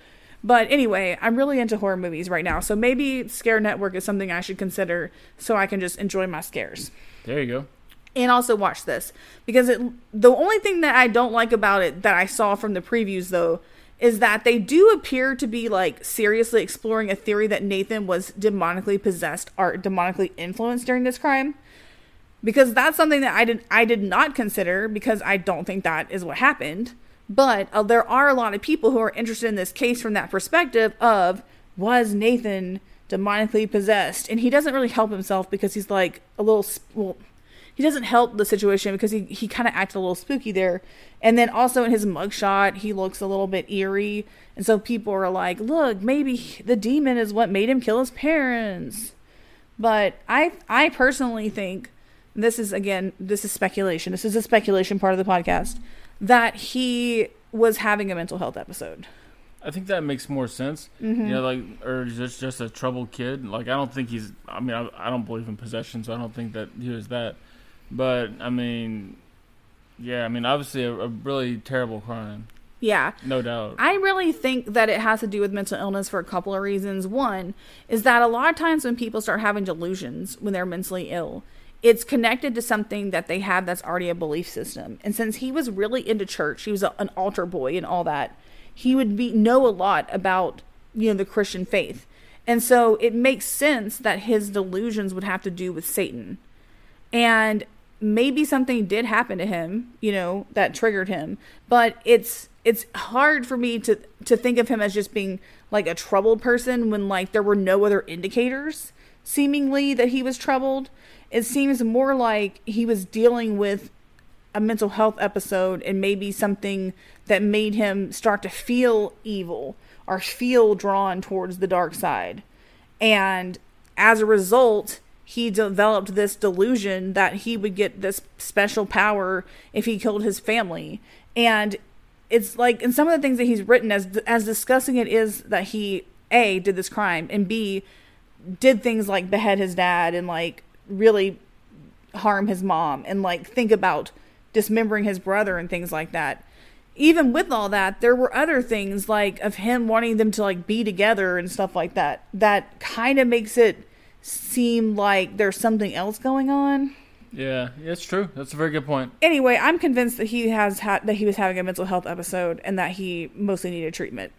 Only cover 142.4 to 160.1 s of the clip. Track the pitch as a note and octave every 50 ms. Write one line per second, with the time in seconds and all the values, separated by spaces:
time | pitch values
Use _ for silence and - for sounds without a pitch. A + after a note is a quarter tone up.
142.4 | G3+ G#3 F#3+ F3+ F#3+ G3 E3 D#3+ E3 D3 C3+ C#3 - - F#3+ G3 F#3+ F3+ F3 E3
143.4 | - - - B3+ A#3 G#3 A3 G3 F#3+ F3+ D3 B2 A2 - - - - - _ _
144.4 | _ _ - A3 G#3+ G#3 A3 A3+ A3 G#3 G#3+ G#3 G#3 G#3 F#3+ F#3 - F#3+ G3 G#3
145.4 | G#3+ G3 F3+ E3+ F3 F3+ F#3 E3+ F3 E3 D#3+ D#3 E3 D#3+ - E3 D3+ C3+ - -
146.4 | - - - - - - - - _ _ - - C#4+ D#4+ D#4+ E4 C#4+ A#3+ A#3+ E4
147.4 | - E4 B3 A3 G3+ G3 G#3 G3+ F#3+ F#3+ G3 - A#3+ A#3+ B3+ B3 B3+ - - B3+
148.4 | D#4 E4 D4+ B3+ B3 - A3+ G#3 G3 G3 G3 G3+ - G#3+ G#3+ G#3 G3+ G3 - -
149.4 | - G#3 - - G3 A#3 B3 B3 A#3 A3 A3+ A3+ A#3 A#3 A3 G#3+ A3 G#3+ - G#3+
150.4 | G3+ G3 F#3 F3 E3+ - G#3+ A#3 A3+ G#3+ F3+ F#3 G3+ A3 A3+ G3 F#3+ F#3 F3+ F3
151.4 | F3 F#3 - - F#3+ F#3 - F3+ E3 F3+ - G3 D3+ B3 C4 - - - - F#3+
152.4 | G#3+ G#3 G3+ F#3+ - - - - - - - A3+ A#3 C4 C#4 C4+ B3+ A#3+ A#3+ A#3+
153.4 | G#3+ G#3+ - B3 A3+ G#3+ - - - - - _ _ - - - - - - -
154.4 | - - - B3 A#3+ A#3 A#3 A#3 A3 A3 G#3 G3+ G3+ G3+ G3 F#3+ F#3 - G3 G3+
155.4 | G#3 G3 - - A#3 A3+ A3 G3+ G#3 F3+ - E3 F#3+ G#3+ G#3+ - - C4 C4+ C4+
156.4 | C4 C4+ C#4 C#4 C#4 C#4 C#4 C4+ C#4 C#4 - - - _ _ _ - - A#2+ B2+
157.4 | C3+ C3+ C3 B2+ B2 B2 B2+ D3 D#3 E3 F3 E3+ - - F#3 G3+ G3+ E3 - C3
158.4 | C#3 - D3 D3 D#3+ D#3+ D3+ D3+ C3 D3 C#3+ C3 B2+ B2 - - D#4+ E4+ D#4 C4+
159.4 | C4 B3 A#3+ - B3 D4 F4 E4+ F4+ D4 A#3+ B3 B3 A#3